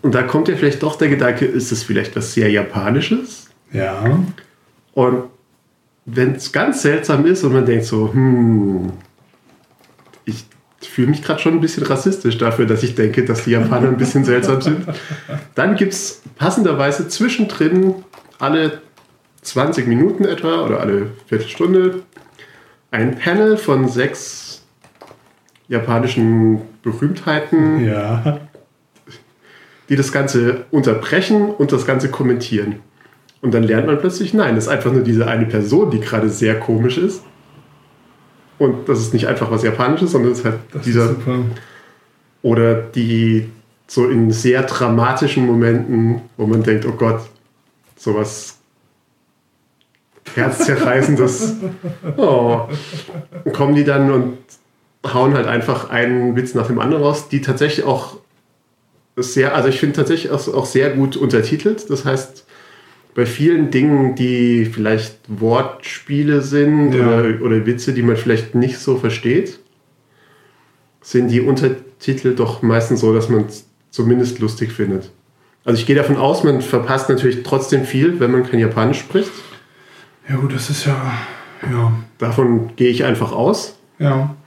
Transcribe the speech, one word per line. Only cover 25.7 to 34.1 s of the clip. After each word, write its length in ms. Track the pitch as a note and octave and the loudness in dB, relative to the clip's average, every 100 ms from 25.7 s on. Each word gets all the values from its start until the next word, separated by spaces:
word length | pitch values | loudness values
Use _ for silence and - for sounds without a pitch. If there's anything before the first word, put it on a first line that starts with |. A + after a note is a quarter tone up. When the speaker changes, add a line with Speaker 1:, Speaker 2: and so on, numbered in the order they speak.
| B2 A2+ A#2 B2 - A2+ A2+ A2 A2 - - | -4 0 0 0 0 2 4 4 2 -2 -10
Speaker 1:
Berühmtheiten, 1000 | A#2 A2 D3 F3+ - D3+ D3+ D#3+ D#3 - | -8 -2 -2 -2 -2 -2 0 2 2 2
Speaker 2:
Ja. 560 | A#2 G#2 G#2 A#2 D3 D3 - - _ _ _ _ - - _ _ _ - - _ _ | 0 -2 -2 -2 -2 -4 -8 -20 _ _ _ _ -20 -20 _ _ _ -20 -20 _ _
Speaker 1:
die 80 | C#3 | 0
das 160 | C3+ | 0
Ganze 520 | C#3+ C3+ B2 A#2+ B2 - | 0 0 2 2 0 0
unterbrechen 800 | D#3 B2 G#2+ - D#3+ F#3 G#3+ G3+ | 0 2 0 0 0 2 2 2
und 220 | - G#3+ | 0 0
das 140 | B2+ - | 0 0
Ganze 240 | C3 C3+ | -2 -2
kommentieren. 680 | - B2+ A#2+ - A2 G2+ G#2 - _ - _ _ _ | -2 0 0 0 -2 -2 -8 -14 _ -20 _ _ _
Und 120 | B2+ | 0
dann 120 | A#2+ | 2
lernt 220 | A2+ A2 D#3+ | 2 2 2
man 100 | D3 | 2
plötzlich, 340 | F#3 | 0